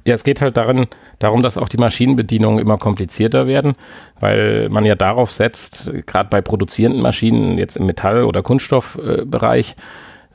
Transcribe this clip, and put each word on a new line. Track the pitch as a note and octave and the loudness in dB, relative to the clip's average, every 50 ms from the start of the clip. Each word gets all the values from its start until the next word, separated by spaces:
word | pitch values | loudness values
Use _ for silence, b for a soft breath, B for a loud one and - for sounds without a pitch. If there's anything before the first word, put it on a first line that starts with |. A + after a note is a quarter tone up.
| _ | _
Ja, | - A#2+ | 0 0
es | A2 - | 0 0
geht | - C#3 - | -2 0 0
halt | C#3+ C3+ A#2 | 0 0 0
darin, | B2+ A2+ A2+ B2+ C3 B2+ A#2 B B B B B - | 0 0 2 2 2 0 -2 B B B B B -2
darum, | - G#2+ G#2+ A#2+ B2 | 0 2 2 2 2
dass | B2 - - | 2 0 -2
auch | - - | -4 -2
die | - | 0
Maschinenbedienungen | A2+ A#2+ A#2 - - A#2+ B2+ C3+ B2 A2+ F#2 A2+ A2 A2 G#2+ G#2+ A2 | 2 2 2 2 2 2 2 2 2 0 0 0 0 2 2 2 2
immer | A2 G#2+ G#2+ G2 | 2 0 0 0
komplizierter | - G#2+ G2+ F#2+ G2+ F2+ - - G#2+ A2+ A#2 C3+ C3 | 0 -2 -2 -2 -4 -6 -2 0 0 2 2 0 0
werden, | B2+ C3+ C#3 C#3 D3 C3 B B B B B B B B - | 2 0 0 0 0 -2 B B B B B B B B -4
weil | - G2+ G#2 G#2+ G#2+ G#2+ G#2+ G#2+ A2 G#2+ | 0 0 2 2 2 0 0 0 -2 0
man | G#2 G#2+ G#2+ | 0 2 2
ja | G#2+ G#2 | 2 2
darauf | - F#2+ F#2+ G#2+ B2 B2 A2 - | 2 2 0 2 0 0 -2 0
setzt, | - G#2 A2+ - - - - - - - - - E2 E2 | -2 -2 -2 -2 -6 -14 -20 -20 -14 -12 -10 -10 -10 -8
grad | - - F2+ G2 - | -4 -2 -2 -2 0
bei | - G2+ | 0 -2
produzierenden | F#2+ - - G2+ G2+ F#2+ - - A2 A#2 - B2+ A#2 | 0 0 -2 -2 -2 -4 0 0 2 2 2 2 0
Maschinen, | A#2+ - - - A2+ A#2 A2+ G#2+ F#2 F2+ F2 | 0 0 0 0 2 2 2 2 0 0 -2
jetzt | F#2+ - - | -2 -4 -4
im | - F#2 | -4 -2
Metall- | F#2+ E2+ - - G2 G#2 A#2+ A#2+ | -2 -2 -2 -2 0 2 2 2
oder | G#2+ G2 G2+ G2 | 0 0 -2 0
Kunststoff-, | - B2 C3+ - - - B2+ A#2 - - A#2 | 0 0 0 0 0 0 0 0 -2 -8 -10
äh, | - - - - A2+ | -6 -4 -2 -2 -2
Bereich, | C3+ C3+ A#2+ A#2 A2+ A#2+ A#2+ A#2 - - B B B B B B B B B B B _ | -4 -4 -2 0 2 2 2 0 -2 -6 B B B B B B B B B B B _